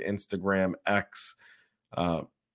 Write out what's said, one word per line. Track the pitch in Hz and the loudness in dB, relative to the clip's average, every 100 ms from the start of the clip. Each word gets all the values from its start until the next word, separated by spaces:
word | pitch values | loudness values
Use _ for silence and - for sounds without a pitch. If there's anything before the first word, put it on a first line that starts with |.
| 90 | -4
Instagram, | 101 - 98 95 95 95 - - | -4 -4 -2 0 2 2 0 0
X, | 101 - - - - - - _ _ _ - | 0 0 -2 -2 -2 -18 -20 _ _ _ -2
uh, | 87 82 - _ _ | 0 -2 -6 _ _